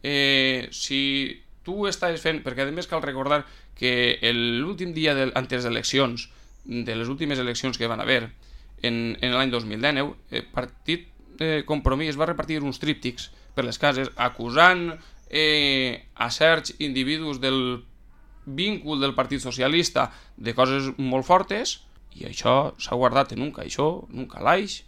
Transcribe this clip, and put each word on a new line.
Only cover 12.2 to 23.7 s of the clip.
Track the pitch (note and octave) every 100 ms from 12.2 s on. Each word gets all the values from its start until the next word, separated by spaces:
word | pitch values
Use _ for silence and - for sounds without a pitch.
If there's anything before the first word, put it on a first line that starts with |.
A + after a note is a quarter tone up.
va | D#3+
repartir | E3 - D#3
uns | C#3+ B2+
tríptics | D3 D3 B2+ - - - - -
per |
les | A#2+ -
cases, | D3 C3 C3 -
acusant, | B2 - A#2 C3 F3+ F3+ E3+ E3 - - -
eh, | D3 D#3 D3+ C#3+ C3+ C3 - -
a | - A#2+
certs | - D#3+ D#3+ - -
individus | D3 C3 C3 D#3 D#3 C3+
del | C3 C3 B2+ B2 - - - - - -
vínculum | - C3+ G3 G3 D3 C#3+
del | C#3
Partit | C3+ C3 C#3
Socialista | B2 B2 C3 E3 E3 B2 C3 - - -
de | A2
coses | A#2 C3 C3+ C3+ B2+
molt | C3 C3
fortes, | B2+ F3+ F#3+ G3+ - - - - - -
i | -
això | - A#2 C3 D3 -
s'ha | - B2
guardat | B2 B2+ C#3
en | A#2
un | C#3+
caixó, | - -